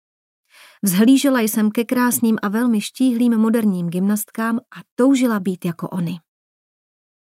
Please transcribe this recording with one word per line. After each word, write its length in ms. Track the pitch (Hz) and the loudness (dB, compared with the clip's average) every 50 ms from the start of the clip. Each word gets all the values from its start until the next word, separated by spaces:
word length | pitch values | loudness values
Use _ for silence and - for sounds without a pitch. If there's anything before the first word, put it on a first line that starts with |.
| _ _ _ _ _ _ _ _ _ _ _ - - - _ - - | _ _ _ _ _ _ _ _ _ _ _ -20 -20 -20 _ -6 -4
Vzhlížela 560 | 196 175 190 226 254 269 262 285 277 262 247 | 0 2 4 6 6 6 4 4 2 2 2
jsem 320 | 220 214 - 220 214 214 | 0 0 0 0 0 0
ke 120 | 214 226 - | 0 -2 -2
krásným 540 | - 262 247 247 247 247 - 233 226 220 - | -2 -2 0 0 0 0 0 0 0 0 0
a 60 | - | -2
velmi 340 | 202 196 226 247 240 226 208 | -4 -2 -2 0 0 0 -2
štíhlým 560 | - - - - 262 262 233 233 247 240 233 | -2 -4 -4 -2 0 0 2 2 2 2 2
moderním 520 | 220 220 226 226 233 214 208 185 180 170 170 | 2 2 2 2 2 0 0 0 -2 -4 -4
gymnastkám 680 | 165 185 190 202 214 208 - _ - 233 226 233 233 | -4 -2 -2 -2 -2 -2 -6 _ -8 -6 -4 -4 -4
a 220 | 233 - _ - 175 - _ _ | -6 -8 _ -20 -20 -20 _ _
toužila 440 | - 247 269 277 247 254 233 220 202 | 2 2 4 4 2 2 0 0 -2
být 260 | 180 196 180 - - | -4 -4 -6 -4 -6
jako 240 | 175 - - - - | -8 -8 -8 -10 -8
ony. 300 | - 190 170 165 180 165 _ _ _ _ _ _ _ _ _ _ _ _ _ _ _ _ _ _ _ _ | -6 -6 -6 -6 -6 -10 _ _ _ _ _ _ _ _ _ _ _ _ _ _ _ _ _ _ _ _